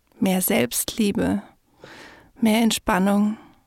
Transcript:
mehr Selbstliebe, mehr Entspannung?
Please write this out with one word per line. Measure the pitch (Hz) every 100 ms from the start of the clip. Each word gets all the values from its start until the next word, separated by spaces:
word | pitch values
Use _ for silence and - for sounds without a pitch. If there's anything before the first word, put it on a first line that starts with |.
| _ -
mehr | 190 185
Selbstliebe, | - 208 240 - - - 202 226 175 202 - _ _ _ - - - - - -
mehr | 226 220
Entspannung? | 226 220 - 190 190 202 208 220 - _